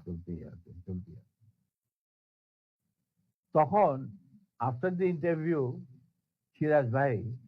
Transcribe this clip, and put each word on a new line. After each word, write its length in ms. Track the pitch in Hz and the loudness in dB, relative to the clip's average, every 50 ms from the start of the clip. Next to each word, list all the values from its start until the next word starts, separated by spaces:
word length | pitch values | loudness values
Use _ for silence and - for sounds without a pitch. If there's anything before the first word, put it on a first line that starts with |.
| - | -12
চলতেই 400 | 87 87 85 85 - 87 80 76 | -12 -12 -10 -10 -10 -10 -10 -12
আছে, 280 | 73 - 85 87 - - 87 90 | -14 -18 -20 -20 -20 -20 -18 -12
চলতেই 300 | - 95 90 90 - 80 | -10 -10 -10 -10 -12 -16
আছে। 300 | - - _ _ _ _ _ _ _ _ _ _ _ _ _ _ _ _ _ _ _ _ _ _ _ _ _ _ _ _ _ _ _ _ _ _ _ _ _ _ _ _ _ _ _ _ _ - | -20 -20 _ _ _ _ _ _ _ _ _ _ _ _ _ _ _ _ _ _ _ _ _ _ _ _ _ _ _ _ _ _ _ _ _ _ _ _ _ _ _ _ _ _ _ _ _ 2
তখন 580 | 156 147 - 180 214 202 165 139 131 135 123 104 - - _ - - _ _ _ - | 2 4 4 6 6 6 6 4 0 -4 -8 -12 -16 -20 _ -20 -20 _ _ _ -4
after 340 | 120 127 127 120 151 185 185 175 | -4 -4 -2 -2 -2 -2 0 0
the 160 | 190 185 180 | 0 0 0
interview, 640 | 156 143 175 170 156 156 165 170 151 135 120 147 - - - - - _ _ _ _ _ _ _ _ _ _ _ _ | 0 0 0 0 0 0 0 0 0 0 -2 -4 -6 -12 -16 -20 -20 _ _ _ _ _ _ _ _ _ _ _ _
সিরাজ 320 | 151 151 151 151 135 120 | 2 4 4 4 4 4
ভাই 460 | 113 135 139 139 123 101 90 113 - - - | 2 2 2 2 0 -2 -4 -6 -8 -10 -14